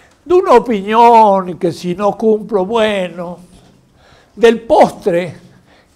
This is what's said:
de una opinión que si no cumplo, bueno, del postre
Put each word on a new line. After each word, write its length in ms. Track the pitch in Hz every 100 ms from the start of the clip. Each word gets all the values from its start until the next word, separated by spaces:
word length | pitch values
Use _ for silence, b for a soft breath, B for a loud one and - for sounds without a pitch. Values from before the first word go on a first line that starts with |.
| b b
de 100 | 294
una 180 | 359 381
opinión 1040 | 240 - 208 196 226 233 233 214 196 185 156
que 140 | 175
si 240 | - 180 180
no 220 | 202 202
cumplo, 480 | 220 214 214 214 185
bueno, 720 | 233 214 202 180 170 175 175 - _ _ _ _ _ b b b -
del 260 | 226 233
postre 720 | - 302 226 - 208 170 175 - _ _ b b b